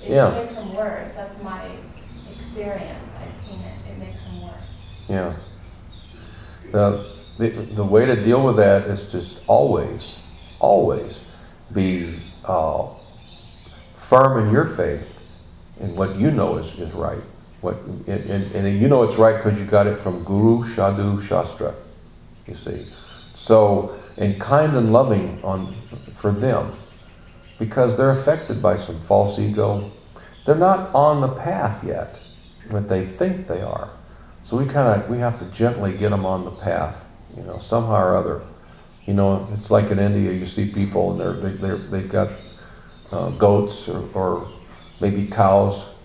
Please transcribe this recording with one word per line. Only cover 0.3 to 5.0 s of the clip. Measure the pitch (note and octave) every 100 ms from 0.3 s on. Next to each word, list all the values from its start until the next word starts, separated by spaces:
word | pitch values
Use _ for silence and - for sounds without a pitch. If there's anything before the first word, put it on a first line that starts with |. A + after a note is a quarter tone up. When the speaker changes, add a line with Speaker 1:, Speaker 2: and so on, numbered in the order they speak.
Speaker 1:
just | E2
makes | - -
them | G3
worse. | G3+ G#3 D#3 -
That's | - G3 -
my | G3 F#3+ F3+ - - - - - - -
experience. | A#3 A3 G#3 F#3+ F#3 - - -
I've | - -
seen | - F#2
it. | F#2 F#2 G2
It | G2+
makes | F#3 -
them | F#3 F3+
worse. | F3 - - - - -